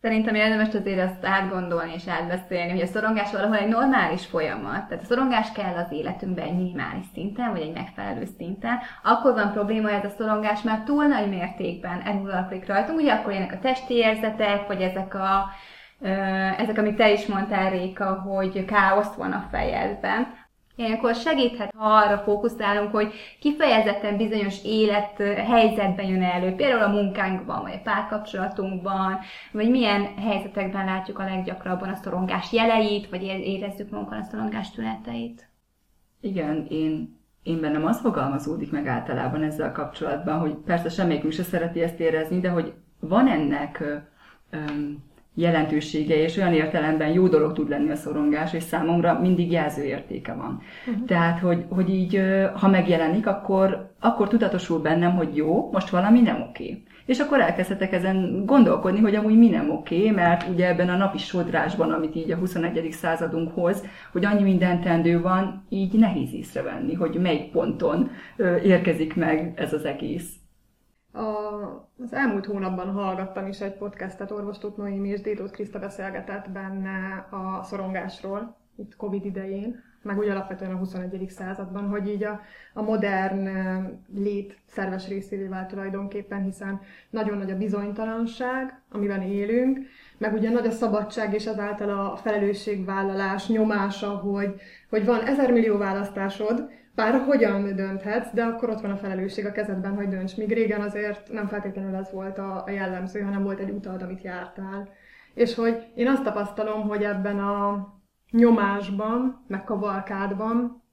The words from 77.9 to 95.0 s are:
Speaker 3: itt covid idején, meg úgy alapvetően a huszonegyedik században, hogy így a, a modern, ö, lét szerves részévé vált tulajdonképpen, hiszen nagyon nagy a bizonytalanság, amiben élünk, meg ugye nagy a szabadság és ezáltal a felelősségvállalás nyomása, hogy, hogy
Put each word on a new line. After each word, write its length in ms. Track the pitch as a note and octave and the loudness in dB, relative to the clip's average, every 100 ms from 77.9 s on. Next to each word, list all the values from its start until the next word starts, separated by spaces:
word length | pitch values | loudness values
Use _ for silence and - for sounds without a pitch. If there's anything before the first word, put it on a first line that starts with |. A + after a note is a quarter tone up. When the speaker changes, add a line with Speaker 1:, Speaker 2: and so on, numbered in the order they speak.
| F#3+ F#3+ - G3 G3 A#3 - _ - | -4 -6 -10 -8 -8 -8 -14 _ -18
Speaker 3:
itt 200 | G#3 - | -18 -10
covid 280 | G#3 G3 | -6 -4
idején, 580 | G3+ F#3+ F#3+ G3 G#3+ A#3+ _ _ | -4 -8 -8 -6 -6 -10 _ _
meg 160 | G#3 G3+ | -6 -2
úgy 100 | G#3 | 0
alapvetően 440 | G3 F#3+ F#3 F#3+ | -2 -4 -8 -6
a 40 | F#3 | -4
huszonegyedik 540 | F#3+ F#3 F3+ F#3+ F#3+ | -6 -6 -8 -6 -8
században, 580 | - F#3 G3 F#3 F#3+ G3+ | -8 -10 -8 -8 -6 -4
hogy 200 | G3+ G3 | -2 -2
így 160 | G#3 | -2
a, 160 | G#3 G#3 - - - | -4 -6 -12 -20 -18
a 80 | - | -6
modern, 640 | G#3+ A3 G3+ F#3+ F#3+ G3 F#3+ | -2 0 2 0 0 -2 -2
ö, 320 | F#3+ F#3 F#3 F#3 - - | -2 -2 -2 -6 -10 -12
lét 440 | G3 G3+ G3+ G3 - _ | -4 -2 -2 -6 -14 _
szerves 420 | - F#3+ F#3+ F#3 | -6 -4 -6 -6
részévé 380 | G3 G3 G3+ F#3+ | -8 -6 -8 -6
vált 220 | F#3 F#3+ | -6 -8
tulajdonképpen, 760 | G3 G3 G3 G3 G3+ G3+ G3+ | -8 -6 -6 -6 -8 -8 -6
hiszen 380 | F#3+ F#3+ G3 G3 - - _ | -4 -6 -8 -8 -10 -20 _
nagyon 280 | A3+ G#3+ G3+ | -4 -2 -2
nagy 120 | F#3+ | -4
a 60 | F#3+ | -4
bizonytalanság, 1300 | G#3+ G3+ G#3 G#3 A3 A3+ A#3 - B3 B3+ C4 - _ | -2 -2 -4 -6 -6 -4 -4 -4 -4 -4 -6 -10 _
amiben 320 | G#3 G3+ G3 | -4 -2 -2
élünk, 560 | F#3+ G3+ G3+ A#3 B3+ C4+ - - - _ | -4 -4 0 2 2 0 -4 -16 -20 _
meg 160 | G#3+ | -2
ugye 160 | G#3+ A3 | 0 2
nagy 160 | A#3+ A3+ | 2 0
a 40 | |
szabadság 640 | A3+ A#3 G#3 G#3 - G#3+ | 0 0 0 -2 -4 -2
és 120 | G#3 G#3+ | -2 -4
ezáltal 440 | G3+ G#3 G#3 G#3 | -6 -6 -4 -4
a 260 | G3+ G3 - | -2 -4 -4
felelősségvállalás 1300 | A3+ G#3 G3+ G3+ - G3+ F#3+ G3 G3 G3 G3 G3 - | -2 0 0 0 -4 -4 -4 -2 -2 -2 -2 -4 -2
nyomása, 600 | A3 G#3+ G#3 G3 G3 G3+ | 0 2 2 -2 -4 -6
hogy, 520 | G3+ G3 G3+ G3+ G3 - - _ | -4 -2 -2 -2 -6 -14 -20 _
hogy 140 | G#3+ | 0